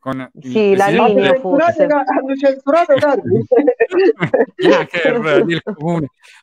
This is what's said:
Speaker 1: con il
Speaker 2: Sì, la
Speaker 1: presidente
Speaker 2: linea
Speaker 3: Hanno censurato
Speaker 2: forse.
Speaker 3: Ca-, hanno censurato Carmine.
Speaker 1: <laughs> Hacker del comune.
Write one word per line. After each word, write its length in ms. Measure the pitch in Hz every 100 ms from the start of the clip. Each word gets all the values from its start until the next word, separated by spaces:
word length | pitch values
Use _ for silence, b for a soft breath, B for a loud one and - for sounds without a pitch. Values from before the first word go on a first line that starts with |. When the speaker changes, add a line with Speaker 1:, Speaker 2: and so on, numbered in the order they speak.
Speaker 1:
con 260 | 131 131 127
il 160 | - 131
Speaker 2:
Sì, 260 | 220 208 190
la 80 |
Speaker 1:
presidente 280 | 196 214 220
Speaker 2:
linea 160 | 202 -
Speaker 3:
Hanno 40 |
censurato 380 | 262 185 285 339
Speaker 2:
forse. 140 | 330 285
Speaker 3:
Ca-, 180 | 294 269
hanno 300 | 269 269 269
censurato 580 | 277 269 269 311 339 277
Carmine. 480 | 294 269 - 440
Speaker 1:
<laughs> 1300 | - 466 294 - 453 359 381 - 175 - 262 _ 370
Hacker 720 | 180 160 175 160 - 156 147
del 180 | 202 165
comune. 460 | - 196 156 170 143 _ b b